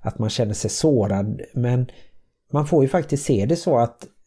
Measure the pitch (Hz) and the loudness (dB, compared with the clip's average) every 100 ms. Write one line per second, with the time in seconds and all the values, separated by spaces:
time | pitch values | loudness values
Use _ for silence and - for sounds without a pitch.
0 | - - 107 - 110 101 107 - 160 135 | -8 -4 -2 -2 -2 -2 -4 0 2 2
1 | 98 98 104 - - - 120 123 127 - | 2 0 -2 -6 -8 -4 0 0 -2 -8
2 | - - _ _ _ 143 147 170 135 180 | -20 -20 _ _ _ -4 2 2 4 2
3 | 160 143 - 120 123 165 - 131 120 - | 0 -2 0 0 2 0 2 2 2 -2
4 | - _ | -20 _